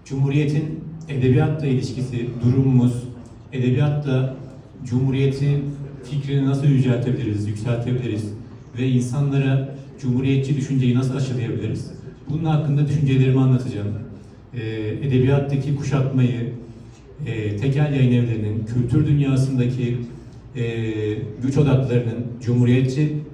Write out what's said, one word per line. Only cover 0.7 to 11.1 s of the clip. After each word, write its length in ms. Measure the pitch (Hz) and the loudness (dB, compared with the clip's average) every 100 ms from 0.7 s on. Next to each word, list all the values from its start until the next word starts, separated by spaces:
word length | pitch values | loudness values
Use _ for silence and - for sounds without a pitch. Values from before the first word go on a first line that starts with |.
| - - - - | -8 -10 -14 -8
edebiyatla 580 | 127 127 147 156 - 143 | 0 4 4 2 0 0
ilişkisi, 600 | 123 - 127 123 120 120 - | 0 -2 -6 -6 -4 -6 0
durumumuz, 580 | 120 135 135 123 120 - - - - - - | 2 4 4 4 4 0 -10 -14 -18 -20 -10
edebiyatla 800 | 127 123 127 147 147 131 127 127 - - - - - | -2 0 2 2 0 0 0 0 -6 -14 -18 -20 -14
Cumhuriyet'in 800 | - 120 135 131 135 131 143 143 143 143 139 - | -4 0 2 2 0 2 0 0 -2 -8 -12 -14
fikrini 420 | - 147 139 139 135 | -6 -6 -2 0 2
nasıl 200 | 139 147 | 2 4
yüceltebiliriz, 840 | 123 123 117 120 - 110 101 104 | 4 4 2 0 -2 -2 -2 -2
yükseltebiliriz 840 | 104 120 117 123 123 113 104 107 - - - - 117 | -4 -2 -2 0 -2 -2 -4 -6 -10 -16 -18 -14 -4
ve 100 | 131 | 2
insanlara 840 | 123 120 143 139 139 131 131 - - - - | 2 0 -2 0 0 2 0 -2 -10 -16 -6
Cumhuriyetçi 560 | 123 123 139 135 - 139 | -2 0 2 0 0 -2
düşünceyi 380 | - 135 123 | 0 2 2
nasıl 220 | 120 - | 2 0